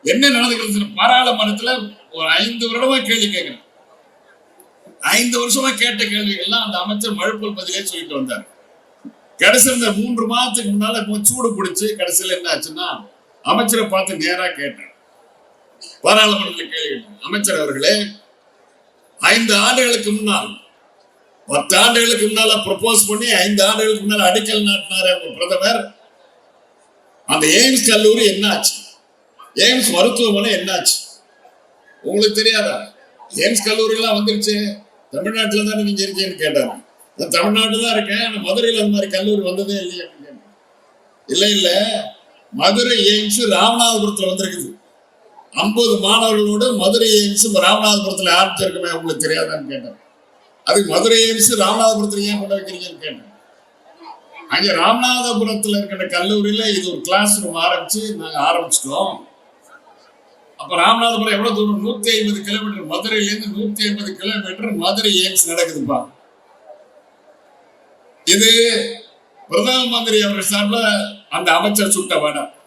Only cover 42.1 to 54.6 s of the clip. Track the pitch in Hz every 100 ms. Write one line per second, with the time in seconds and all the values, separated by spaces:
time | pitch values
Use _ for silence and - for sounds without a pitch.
42.1 | - _ _ _ 226 175 208 247 233 202
43.1 | 208 208 220 233 190 208 233 233 226 202
44.1 | 202 190 185 190 - - - _ _ _
45.1 | _ _ - - - 208 220 233 208 190
46.1 | 226 226 214 208 208 254 214 190 226 220
47.1 | 214 208 202 220 190 185 214 214 208 190
48.1 | 185 185 175 190 185 190 185 175 160 165
49.1 | 156 156 160 160 151 135 131 120 104 _
50.1 | _ _ _ _ _ - 202 202 160 226
51.1 | 226 226 220 208 226 196 208 220 220 208
52.1 | 202 208 202 196 196 190 180 180 165 156
53.1 | 135 104 - _ _ _ _ _ - -
54.1 | 453 _ - 330 -